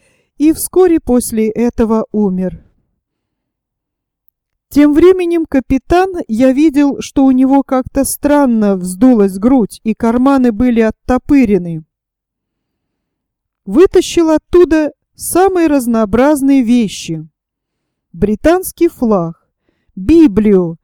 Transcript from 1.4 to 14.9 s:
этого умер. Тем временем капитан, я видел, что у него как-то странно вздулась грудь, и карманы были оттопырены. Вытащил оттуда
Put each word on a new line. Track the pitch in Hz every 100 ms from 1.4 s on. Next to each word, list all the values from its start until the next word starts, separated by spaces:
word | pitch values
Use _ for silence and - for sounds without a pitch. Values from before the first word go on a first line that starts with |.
| 220
этого | 214 240 - 220 220 -
умер. | 214 208 185 185 165 - _ _ _ _ _ _ _ _ _ _ _ _ _ _ _ _ _ _ _ _ 285
Тем | 294
временем | 294 349 370 339 339 320
капитан, | 269 - 269 - 349 381 349 -
я | 220 262
видел, | 262 311 269 285 -
что | - -
у | 269
него | 254 262 277
как-то | - 262 - 277
странно | 262 - 285 294 269 220 208 190
вздулась | 180 185 254 233 196 190
грудь, | 233 269 196 -
и | 220
карманы | 208 226 247 262 277 247
были | 208 254 233
оттопырены. | 220 - - 254 - 285 226 190 175 160 - _ _ _ _ _ _ _ _ _ _ _ _ _ _ _ _ _ 196
Вытащил | 220 392 370 - 349 320
оттуда | 311 - 349 320 311 294